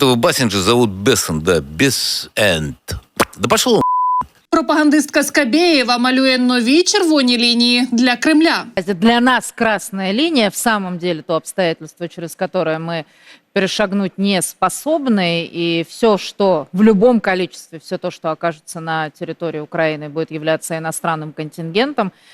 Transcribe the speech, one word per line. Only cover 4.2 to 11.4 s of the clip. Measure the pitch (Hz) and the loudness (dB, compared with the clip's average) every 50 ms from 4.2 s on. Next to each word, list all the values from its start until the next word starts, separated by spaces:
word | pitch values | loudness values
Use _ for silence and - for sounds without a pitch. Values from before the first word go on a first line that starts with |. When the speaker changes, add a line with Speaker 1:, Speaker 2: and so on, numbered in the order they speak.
| 1017 - _ _ _ _ | -2 -6 _ _ _ _
Speaker 2:
Пропагандистка | - 330 320 330 311 302 302 302 277 302 - - - 311 277 | -2 0 0 2 2 2 4 4 4 2 2 0 0 -2 -2
Скабєєва | 277 - 311 294 240 214 311 349 349 330 277 247 226 247 240 | 0 0 0 0 2 2 2 4 4 4 2 2 2 0 0
малює | 240 254 262 262 262 262 254 254 | 0 2 2 2 2 2 2 2
нові | 247 247 254 247 233 226 277 330 370 | 2 2 2 2 2 2 2 2 2
червоні | - - 415 370 320 311 294 269 247 247 233 | 2 2 2 2 4 4 4 2 2 2 2
лінії | 240 240 233 233 240 240 247 247 247 247 240 | 2 2 2 2 2 2 2 2 0 0 0
для | 233 247 262 240 | 2 2 2 0
Кремля. | 240 - 302 320 302 320 330 269 196 - - - | 0 2 2 4 4 4 2 2 0 -4 -6 -6
Speaker 3:
Для | - 185 196 202 165 180 226 233 240 | -6 -4 -4 -2 0 2 4 4 4
нас | 240 254 254 233 - - - | 4 4 2 2 0 -4 -4
красная | - 240 226 214 185 - - - 190 190 190 196 | -2 0 0 0 -2 -4 -6 -8 -6 -4 -2 -2
линия, | 226 302 339 330 269 220 196 | 0 0 0 2 2 2 0
в | - | 0
самом | - - 240 220 208 196 185 180 175 | -2 -2 0 0 0 -2 -4 -6 -4
деле, | 165 180 170 156 147 | -4 -4 -4 -4 -4
то | - 170 | -2 -2
обстоятельство, | 160 | -2